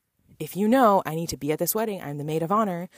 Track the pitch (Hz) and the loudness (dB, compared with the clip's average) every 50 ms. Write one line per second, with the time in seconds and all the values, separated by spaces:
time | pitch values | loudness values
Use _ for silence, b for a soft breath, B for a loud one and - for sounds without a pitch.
0 | _ _ _ _ _ _ - - 156 - - 175 208 214 240 269 254 214 196 190 | _ _ _ _ _ _ -12 -12 -10 -8 -4 -2 0 2 4 6 6 6 6 4
1 | - 147 160 165 170 - - 131 143 143 151 156 175 165 - 220 226 226 196 180 | 2 0 -4 -6 -6 -6 -8 -6 -4 -2 -2 -2 0 -2 -2 -2 -2 -4 -4 -6
2 | - 143 143 143 143 151 156 160 165 165 202 220 220 196 175 170 180 - B | -8 -8 -8 -6 -6 -2 -2 -2 0 2 2 2 2 0 -2 -4 -8 -10 B